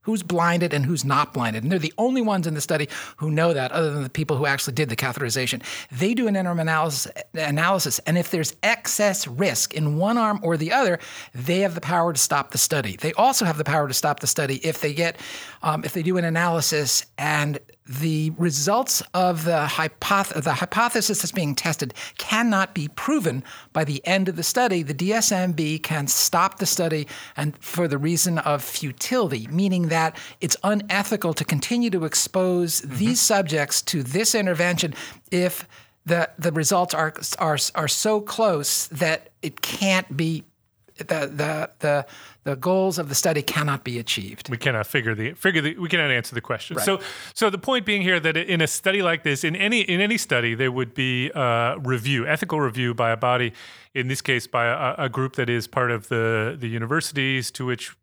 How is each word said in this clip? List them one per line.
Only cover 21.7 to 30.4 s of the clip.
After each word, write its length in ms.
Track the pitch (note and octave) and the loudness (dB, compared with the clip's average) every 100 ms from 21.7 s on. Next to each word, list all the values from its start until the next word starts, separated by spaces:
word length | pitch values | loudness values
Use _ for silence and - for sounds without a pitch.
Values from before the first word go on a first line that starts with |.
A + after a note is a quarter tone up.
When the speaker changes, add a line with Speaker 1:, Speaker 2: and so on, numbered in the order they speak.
| D3+ C3+ - - - | -2 -4 -6 -12 -10
Speaker 1:
cannot 560 | - A3 A#3 G3 F#3+ | -2 2 4 4 2
be 120 | - D3 | -2 -6
proven 540 | - - D4+ E3 C3 - - - | -4 0 0 0 -2 -8 -18 -4
by 100 | - | -2
the 240 | D3+ C#3 - | 0 -2 2
end 220 | F#3+ F#3 | 2 2
of 80 | E3 | 0
the 60 | |
study, 400 | D#3+ B3 B3 F3+ | 0 2 2 2
the 100 | D3 | -2
D 180 | C#3 F3+ | -2 0
S 180 | A3+ G#3+ | 2 2
M 200 | F#3+ F#3 | 2 2
B 260 | D#3+ D#3 D#3 | 0 0 -2
can 280 | - D#3+ C#3 | -2 -2 0
stop 520 | - - E3+ F#3+ - | 0 2 4 2 0
the 80 | G3 | -2
study 400 | - E3 D#3 C#3+ - - | 0 0 0 -4 -10 -12
and 220 | - D3 - | -4 -4 -4
for 240 | - - E3+ | -8 -2 0
the 80 | C#3 | 2
reason 400 | D3+ E3+ F3+ E3 | 0 2 2 2
of 220 | D3+ D3 | 0 0
futility, 840 | - - D3 B2+ - B3+ G3 C3+ A2+ | -2 -6 -6 -6 -2 0 0 -2 -2
meaning 380 | D#3+ G3 F#3 E3 | 0 2 2 2
that 300 | D#3+ D#3+ - - - | 2 0 -2 -18 -6